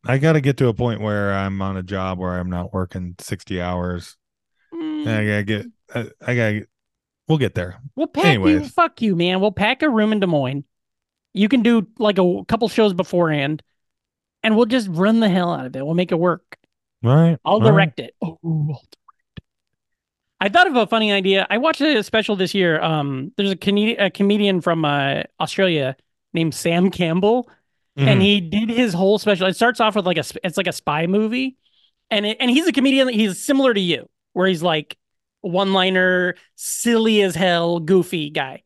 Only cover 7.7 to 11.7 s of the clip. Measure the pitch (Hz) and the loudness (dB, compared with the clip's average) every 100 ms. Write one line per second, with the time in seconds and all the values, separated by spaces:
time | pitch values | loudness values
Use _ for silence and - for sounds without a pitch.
7.7 | - - - 311 285 392 220 - 302 285 | -12 -16 -8 -6 0 2 2 2 0 -2
8.7 | - 330 - 220 170 175 185 208 185 208 | 0 0 0 -2 0 0 0 -2 0 -2
9.7 | 262 311 220 214 214 190 151 127 143 - | 0 0 2 2 0 0 0 -2 -6 -10
10.7 | _ _ _ _ _ _ - 208 262 226 | _ _ _ _ _ _ -2 2 2 4